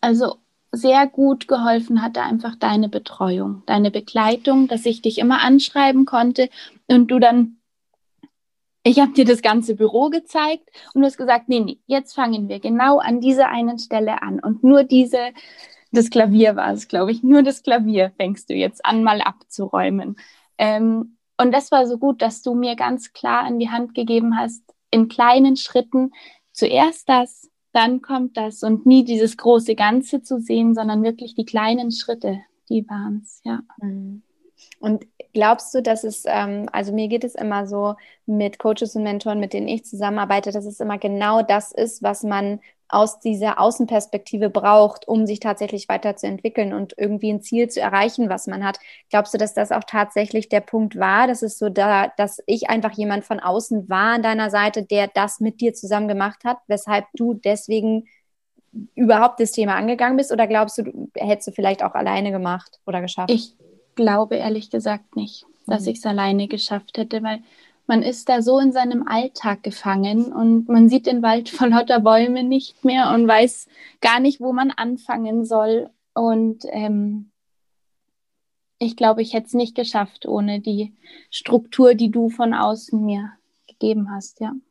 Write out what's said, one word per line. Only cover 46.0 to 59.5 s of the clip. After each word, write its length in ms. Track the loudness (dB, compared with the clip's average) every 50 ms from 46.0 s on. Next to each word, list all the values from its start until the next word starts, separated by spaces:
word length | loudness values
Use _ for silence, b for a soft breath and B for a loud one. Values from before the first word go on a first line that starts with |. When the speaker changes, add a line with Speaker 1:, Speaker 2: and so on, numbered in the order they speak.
| -4 -6 -6 -6 -8 -8 -8 -6 _ -6 -4 -2 -4 -4 -4
Speaker 2:
und 180 | -8 -8 -10 -8 -6
irgendwie 340 | -6 -4 -4 -4 -4 -4 -4
ein 80 | -6
Ziel 280 | -6 -4 -2 -2 -2 -2
zu 120 | -2 -4
erreichen, 480 | -4 -2 0 0 0 0 0 -2 -4 -4
was 180 | -4 -6 -8
man 180 | -10 -8 -6 -6
hat. 140 | -6 -6 B B B B B B _
Glaubst 240 | 0 0 0 0 -2
du, 60 | -4
dass 160 | -4 -4 -2
das 180 | -4 -4 -2 -2
auch 120 | -6 -6
tatsächlich 640 | -4 -4 -4 -4 -2 -2 -4 -4 -2 -4 -6 -6 -2
der 100 | -4 -4
Punkt 380 | -4 -2 -4 -4 -4 -4 -4 -4
war, 280 | -2 0 2 2 2
dass 140 | 2 0 -4 -6
es 160 | -8 -6 -4
so 120 | -6 -4
da, 380 | 0 0 0 2 2 2 0 -2 -2 -4
dass 240 | -4 -4 -4 -10 -4
ich 220 | -4 -4 -2 -2 -2
einfach 240 | -2 -2 -2 -4 -6
jemand 320 | -4 -4 -4 -4 -6 -4
von 160 | -6 -8 -6
außen 480 | -4 -4 -4 -4 -4 -4 -6 -6 -4 -4
war 260 | -2 0 0 0 0
an 60 | 0 0
deiner 280 | -2 -2 -2 -2 -2
Seite, 320 | 0 0 0 0 -2 -4 -6
der 260 | -2 0 0 0 0
das 320 | _ -2 -2 -2 -2 -4
mit 200 | -4 -4 -4 _ -2
dir 100 | -2 -2
zusammen 340 | -4 -6 -4 -4 -2 -2
gemacht 380 | -2 -2 -2 -4 -4 -6 _ _
hat, 140 | -6 -6 -6 _
weshalb 400 | _ -4 -4 -2 -2 -2 -2 -2 _ _
du 180 | -4 -4 -4 -4
deswegen 760 | -2 -2 -2 -2 -2 -2 -4 -4 -2 0 0 -2 -2 -4 b b b b b _ _ _ _ _ _ _ _ _ -18 -18 -16 _
überhaupt 460 | 0 4 4 6 6 4 2 2 2
das 120 | -2 -2